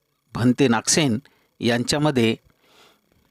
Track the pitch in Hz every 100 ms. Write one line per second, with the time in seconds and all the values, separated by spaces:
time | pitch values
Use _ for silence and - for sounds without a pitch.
0 | _ _ _ - 123 120 139 113 - -
1 | 151 110 - _ _ - 110 120 123 151
2 | 151 135 113 110 _ _ _ _ _ _
3 | _ _ _